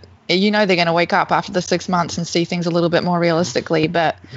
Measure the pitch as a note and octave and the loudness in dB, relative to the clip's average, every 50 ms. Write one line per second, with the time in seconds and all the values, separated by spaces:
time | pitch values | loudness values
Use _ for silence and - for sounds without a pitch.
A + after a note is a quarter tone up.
0 | - - - - _ - E3+ F#3 G3 G#3+ G#3 G#3 G#3+ F#3 F#3+ E3+ F3 E3+ E3 E3+ | -18 -20 -20 -12 _ -2 0 2 2 2 2 2 2 2 2 2 2 2 2 2
1 | E3+ - G3+ F3+ D3+ - F3+ D#3+ - - G3+ F#3 F3 - F#3 F3 - - F#3 F3 | 2 2 2 0 0 0 0 -2 -2 -2 -4 -4 -2 -2 -2 -4 -2 -2 -2 -2
2 | E3+ D#3 - - E3 - - F3 E3+ - F3+ F3 E3 F3 E3+ F3 E3+ E3+ F3 - | -2 -4 -6 -6 -6 -2 -2 -2 -2 -2 -2 -4 -2 -2 0 0 2 2 2 0
3 | - F3+ F3 E3+ E3+ E3+ E3 D#3+ F3+ - - E3+ - - E3+ D#3+ D#3 D#3+ E3+ E3+ | 0 0 0 0 2 2 2 2 0 0 -2 -4 -2 0 0 0 0 0 0 0
4 | D#3+ D3+ - - - - B2+ | 0 0 -2 -4 -10 -18 -16